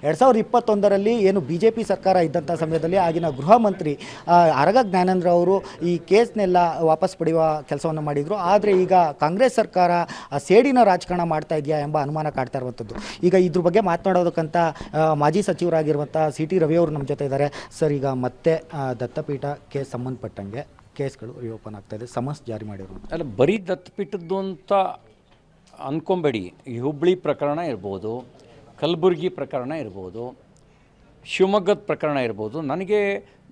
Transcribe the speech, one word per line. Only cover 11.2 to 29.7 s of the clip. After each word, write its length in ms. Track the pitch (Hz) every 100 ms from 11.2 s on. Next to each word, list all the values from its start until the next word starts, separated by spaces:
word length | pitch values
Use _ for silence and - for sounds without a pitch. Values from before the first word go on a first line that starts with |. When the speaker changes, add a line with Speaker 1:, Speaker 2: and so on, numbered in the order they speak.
Speaker 1:
ಮಾಡ್ತಾ 320 | 170 156 - 156
ಇದೆಯಾ 240 | 143 151
ಎಂಬ 220 | 143 151
ಅನುಮಾನ 280 | 139 156 151
ಕಾಡ್ತಾ 300 | 139 123 135
ಇರುವಂಥದ್ದು. 360 | 127 120 107 - - -
ಈಗ 100 | 180
ಇದ್ರ 260 | 185 180 175
ಬಗ್ಗೆ 200 | 170 170
ಮಾತನಾಡೋದಕ್ಕಂತ, 760 | 185 170 196 180 170 165 156 170 165 - - 151
ಆ, 180 | 160
ಮಾಜಿ 280 | 147 147 165
ಸಚಿವರಾಗಿರುವಂಥ 760 | 190 156 175 160 151 147 147 160 156
ಸಿ 160 | 151 156
ಟಿ 120 | 190
ರವಿ 180 | 156 170
ಅವರು 140 | 165
ನಮ್ಮ 100 | 151 135
ಜೊತೆ 180 | 143 143
ಇದ್ದಾರೆ. 440 | 135 143 - - -
ಸರ್, 140 | 156
ಈಗ 120 | 143 135
ಮತ್ತೆ, 580 | 131 120 - 165 160 -
ಆ, 200 | 151 131
ದತ್ತಪೀಠಕ್ಕೆ 920 | 120 123 156 151 135 143 147 - 139
ಸಂಬಂಧಪಟ್ಟಂಗೆ 840 | 135 120 127 123 113 - 98 117 - _ _ -
ಕೇಸ್ಗಳು 440 | 135 - 113 123
ರಿಓಪನ್ 340 | 117 110 107 104
ಆಗ್ತಾ 200 | - 107
ಇದೆ, 120 | 120
ಸಮನ್ಸ್ 340 | 127 131 147 117
ಜಾರಿ 180 | 107 107
ಮಾಡಿರುವಂಥದ್ದು. 480 | 98 95 - -
Speaker 2:
ಅಲ್ಲ, 220 | 165 147 101
ಬರೀ 220 | 143 214 180
ದತ್ತಪೀಠದ್ದು 720 | 180 - - 196 190 165 190
ಅಂತ 360 | 190 170 - 202 185 - _ _ _ _ _ _ _ - 135
ಅಂದ್ಕೊಂಬೇಡಿ. 680 | 156 156 185 147 113 90 - 135
ಈ 120 | 117
ಹುಬ್ಳಿ 360 | 135 143 175 185
ಪ್ರಕರಣ 440 | 151 - 143 151
ಇರ್ಬೋದು, 680 | 170 107 98 95 107 120 120 - - - - -
ಕಲಬುರ್ಗಿ 500 | 151 165 180 165 175
ಪ್ರಕರಣ 420 | 180 131 139 123